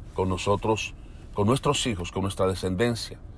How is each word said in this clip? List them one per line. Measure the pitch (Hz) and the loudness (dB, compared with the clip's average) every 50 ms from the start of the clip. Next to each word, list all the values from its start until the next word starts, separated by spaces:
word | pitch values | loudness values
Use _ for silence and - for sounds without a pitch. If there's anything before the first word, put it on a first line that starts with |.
| - - - | -14 -10 -2
con | - 95 92 | 0 0 2
nosotros, | 92 87 - 101 104 101 - 107 110 104 - - - - - - - - - - - | 2 0 2 2 2 2 4 2 2 2 0 -6 -8 -12 -16 -16 -16 -16 -16 -8 -2
con | - 101 104 | 2 4 4
nuestros | 123 135 - 151 143 - - 135 | 4 4 4 2 2 2 2 0
hijos, | 110 87 87 - | 0 -2 -4 -4
con | - - 92 | -2 -2 -2
nuestra | 95 95 - 98 92 | -2 0 2 2 2
descendencia, | 95 92 - 92 92 87 117 120 117 110 - - - - - - - | 2 0 0 -2 2 2 2 2 2 0 -4 -8 -10 -14 -14 -16 -16